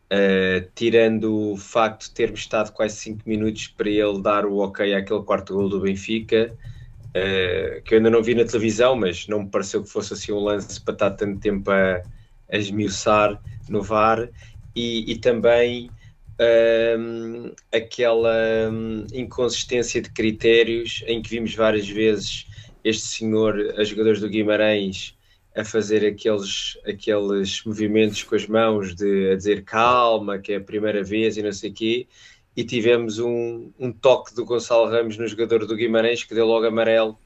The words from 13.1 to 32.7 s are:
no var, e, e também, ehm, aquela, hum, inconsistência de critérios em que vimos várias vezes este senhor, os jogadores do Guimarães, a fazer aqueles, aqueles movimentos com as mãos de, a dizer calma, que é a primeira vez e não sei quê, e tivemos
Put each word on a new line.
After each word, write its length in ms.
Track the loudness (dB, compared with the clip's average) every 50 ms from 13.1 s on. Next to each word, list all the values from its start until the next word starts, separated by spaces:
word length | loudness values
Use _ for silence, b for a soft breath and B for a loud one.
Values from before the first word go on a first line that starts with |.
| 4 4 4 2 0 -2 B B B B B -6
no 120 | -4 -4
var, 480 | -2 0 0 2 4 4 2 2 -2 -6 B B B B B B -18 -12 -8
e, 340 | -6 -4 -4 -4 -4 -4 -4
e 60 | -4 0
também, 680 | 2 2 2 4 4 4 6 6 4 2 0 -4 -10 -12 b b b b b b -20 -10 -2 2
ehm, 1120 | 4 6 6 6 6 6 4 4 4 2 0 0 -2 -4 -6 -8 -8 -8 -10 -10 -12 -12 -14 -16 _ -2 -2
aquela, 600 | -2 -2 -2 -4 0 2 2 4 4 4 2 2 2 2 2 2 2 0 0
hum, 340 | -2 -4 -6 -6 -6 -8 -8 -8 -8
inconsistência 880 | -10 -10 -8 -4 -2 -2 -2 -2 -4 -6 -2 -2 -2 -2 0 -2 -4
de 80 | -6 -6
critérios 920 | -4 -2 0 0 0 2 4 6 6 6 6 4 2 -4 -4 -6 -8 -8 -4
em 140 | -4 -4 -4
que 80 | -4 -6
vimos 260 | -6 -4 -4 -4 0
várias 320 | 2 2 4 4 2 0
vezes 580 | -2 -2 0 2 2 2 2 -2 -6 -8 -10 -12 B B B B B B -4 -2
este 240 | -2 -2 -2 -4
senhor, 480 | -8 -8 -6 -2 0 2 2 2 2 0 0 -2 -4 -2 -2
os 80 | -2
jogadores 320 | -2 0 2 4 4 4 2
do 80 | 0 -2
Guimarães, 880 | -2 0 2 2 2 4 4 4 2 2 0 -4 -6 -8 -10 -14 -16 _ _ _ _ _ _ _ -8
a 80 | -8 -6
fazer 420 | -2 -2 -2 0 2 2 2 2
aqueles, 720 | 2 -2 0 -2 0 0 0 -2 -6 -6 -6 -8 -8 -10 -12 -10
aqueles 800 | -10 -10 -6 -2 -2 0 0 0 0 0 0 -2 -2 -4 -8 -8
movimentos 600 | -6 -4 -2 -2 2 4 4 2 2 0 -4 -6
com 120 | -2 -2
as 100 | -2 0
mãos 460 | 2 2 4 4 4 2 0 -2 -4 -6
de, 360 | -2 0 0 2 2 2 2
a 40 | 2
dizer 280 | 0 2 0 0 0 -2
calma, 760 | -4 0 2 4 4 4 4 4 2 2 0 -2 -4 -6 -6
que 120 | -6 -6 -6
é 20 |
a 40 | -6
primeira 400 | -6 -6 -6 -4 -2 0 0 -2 -2
vez 340 | -2 -2 0 0 0 0
e 60 | -2 -4
não 100 | -6 -6
sei 180 | -6 -8 -10
quê, 360 | -8 -4 -2 -2 -2 -2 -4 b b b b b b b b b -8
e 60 | -8 -6
tivemos 560 | -4